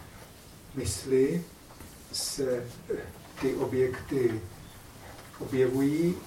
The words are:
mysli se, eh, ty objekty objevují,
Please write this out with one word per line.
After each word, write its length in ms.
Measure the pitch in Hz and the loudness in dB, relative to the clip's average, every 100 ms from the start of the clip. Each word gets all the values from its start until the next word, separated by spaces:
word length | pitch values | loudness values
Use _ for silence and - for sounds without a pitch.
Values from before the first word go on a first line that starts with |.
| - - - - - - - 135 | -12 -18 -18 -20 -20 -20 -12 -6
mysli 680 | 120 - 135 131 135 175 175 - - - - - - | -4 -4 4 6 6 4 -2 -10 -20 -18 -18 -18 -10
se, 520 | - - - 131 123 120 - - | -6 -4 -2 0 0 -2 -10 -6
eh, 40 | - - - - - | -6 -6 -12 -16 -2
ty 120 | 131 - | 0 2
objekty 840 | 120 127 127 - - 139 120 107 - - - - - - - - - - | 2 2 2 0 -2 2 4 2 -4 -12 -16 -18 -18 -18 -16 -16 -16 -10
objevují, 760 | - 131 127 131 139 151 170 180 | -2 4 4 4 4 4 4 2